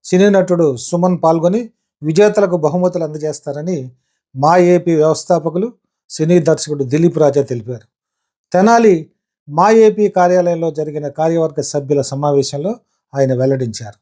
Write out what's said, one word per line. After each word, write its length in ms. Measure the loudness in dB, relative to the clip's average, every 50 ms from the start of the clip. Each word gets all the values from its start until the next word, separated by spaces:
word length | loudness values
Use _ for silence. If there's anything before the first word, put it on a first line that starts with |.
| _
సినీ 240 | -2 0 2 4 4
నటుడు 460 | 4 2 2 0 0 0 0 0 0
సుమన్ 420 | -4 -8 -6 -4 -2 0 0 -2 0 0
పాల్గొని 460 | 0 0 2 0 0 -2 -2 -6 -8 _ _ _ _ _ _
విజేతలకు 560 | -6 -2 2 2 2 4 4 2 0 0 0
బహుమతులు 460 | -2 -2 -2 0 0 -2 -2 -2 -2 -6
అందజేస్తారని 880 | -6 -8 -8 -8 -8 -8 -8 _ -10 -10 -8 -6 -6 -6 -6 -8 -12 _ _ _ _ _ _ _ _ _
మా 220 | 0 2 4 4
ఏపీ 380 | 4 4 4 4 2 2 0 2
వ్యవస్థాపకులు, 720 | 2 2 2 0 -2 -2 -2 -2 -2 -2 -4 -6 -6 -6 -6 -10 _ _ _ _ _ _ _
సినీ 300 | -6 -4 0 2 2 2
దర్శకుడు 440 | 4 2 0 0 -2 -8 -6 -6 -4
దిలీప్ 340 | -2 0 0 0 0 2
రాజా 240 | 2 0 2 2 0
తెలిపారు. 440 | -2 -2 -6 -10 -8 -12 -14 -14 _ _ _ _ _ _ _ _ _ _ _ _ _ _ 0
తెనాలి 560 | 2 4 4 4 4 4 4 2 2 -2 _ _ _ _ _ _ _ _ -6
మా 200 | -2 0 2 4
ఏపీ 380 | 6 6 6 4 4 2 -2
కార్యాలయంలో 640 | 0 2 2 2 4 2 2 2 0 -2 -2 -4 -4
జరిగిన 360 | -4 -6 -8 -6 -8 -8 -8
కార్యవర్గ 540 | -8 -4 -2 -2 0 0 0 -2 -2 -4 -6
సభ్యుల 400 | -6 -4 -6 -6 -2 0 -2 -2
సమావేశంలో 760 | -2 -4 -6 -4 -2 0 2 0 0 -2 -6 -6 -6 -6 -8 -8 _ _ _ _ _ _ -2
ఆయన 180 | -2 0 0 0
వెల్లడించారు. 640 | 0 0 0 0 -2 -4 -8 -8 -10 -14 -16 -18 _